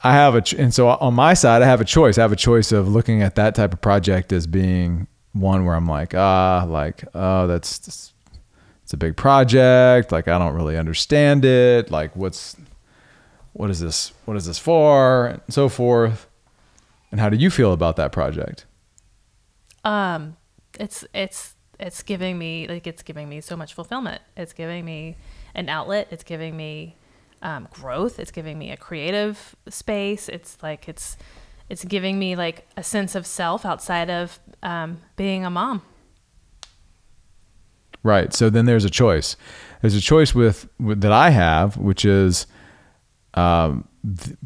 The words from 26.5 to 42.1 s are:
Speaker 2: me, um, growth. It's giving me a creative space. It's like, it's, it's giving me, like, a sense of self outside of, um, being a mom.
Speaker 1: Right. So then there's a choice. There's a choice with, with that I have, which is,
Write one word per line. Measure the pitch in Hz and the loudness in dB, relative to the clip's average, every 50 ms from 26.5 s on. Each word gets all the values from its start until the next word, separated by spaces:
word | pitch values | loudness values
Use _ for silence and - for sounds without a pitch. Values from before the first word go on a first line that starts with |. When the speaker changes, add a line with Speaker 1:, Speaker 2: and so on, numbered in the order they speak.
| 160 | -14
Speaker 2:
me, | 160 156 156 151 151 156 165 165 _ _ _ _ _ _ _ _ _ - | -14 -14 -14 -14 -16 -18 -20 -20 _ _ _ _ _ _ _ _ _ -14
um, | - 156 156 - - | -14 -14 -14 -14 -18
growth. | _ - 139 131 123 143 185 240 240 - | _ -18 -14 -10 -8 -6 -6 -6 -8 -10
It's | - - - | -16 -16 -16
giving | - 160 160 151 156 | -16 -16 -14 -16 -16
me | 147 - - | -16 -16 -18
a | - | -20
creative | - - 180 160 147 165 190 208 208 214 214 208 - - _ _ _ - | -18 -16 -14 -10 -8 -6 -4 -4 -4 -6 -8 -10 -16 -20 _ _ _ -18
space. | - - - - 214 202 196 202 208 202 - - | -18 -14 -10 -8 -8 -6 -6 -6 -8 -8 -10 -14
It's | - 170 - - - - - | -16 -18 -18 -20 -20 -16 -14
like, | 156 151 147 - - | -14 -14 -14 -16 -18
it's, | 156 - - - - - - - _ - - _ - - - - | -18 -16 -16 -16 -16 -18 -20 -20 _ -20 -20 _ -20 -20 -20 -16
it's | 196 175 - | -16 -14 -10
giving | 180 190 196 180 190 196 196 | -8 -8 -6 -6 -4 -4 -4
me, | 196 185 180 | -4 -6 -6
like, | 175 175 165 165 - - _ _ | -6 -6 -8 -8 -12 -16 _ _
a | - 185 | -14 -10
sense | - - 214 202 185 - | -8 -6 -6 -6 -6 -6
of | 196 175 | -10 -10
self | - - - 185 170 170 170 - | -10 -10 -8 -6 -6 -6 -6 -6
outside | 202 175 180 - - 185 170 170 170 | -8 -8 -8 -6 -6 -4 -4 -4 -4
of, | 180 170 175 175 - - _ _ _ _ - | -6 -6 -8 -10 -12 -18 _ _ _ _ -12
um, | 180 170 170 165 160 170 165 - _ _ | -10 -8 -8 -10 -10 -12 -14 -18 _ _
being | - 196 196 190 190 185 | -8 -6 -6 -6 -6 -6
a | 180 | -6
mom. | 175 175 196 254 262 196 - _ _ _ _ _ _ _ _ _ _ _ _ _ _ _ - - _ _ _ _ _ _ _ _ _ _ _ _ _ _ _ _ _ _ _ _ _ _ _ _ - - - | -6 -6 -6 -6 -6 -8 -10 _ _ _ _ _ _ _ _ _ _ _ _ _ _ _ -20 -20 _ _ _ _ _ _ _ _ _ _ _ _ _ _ _ _ _ _ _ _ _ _ _ _ -16 -6 -2
Speaker 1:
Right. | 110 104 98 85 - - | 2 2 2 2 0 -2
So | - 113 110 | 0 0 2
then | 104 117 117 | 2 2 2
there's | 123 120 113 101 | 2 2 2 2
a | 101 | 0
choice. | - - 127 113 90 78 76 - - - - - - - - - - - - | 0 2 2 2 2 0 -2 -4 -8 -14 -16 -20 -20 -20 -20 -20 -8 -4 -2
There's | 110 98 | 0 0
a | 104 | 0
choice | 95 - 151 160 156 135 - | 2 2 4 4 4 4 4
with, | 123 120 113 101 - - - _ - | 2 2 2 2 0 -6 -16 _ -6
with | 127 110 107 101 98 | -4 -4 -2 0 0
that | 104 104 | 2 4
I | 117 147 175 | 4 6 6
have, | 151 110 87 82 80 80 90 101 101 | 6 4 4 4 4 2 2 0 -2
which | - 98 101 95 - - | -2 -2 -2 0 2 2
is, | 104 | 4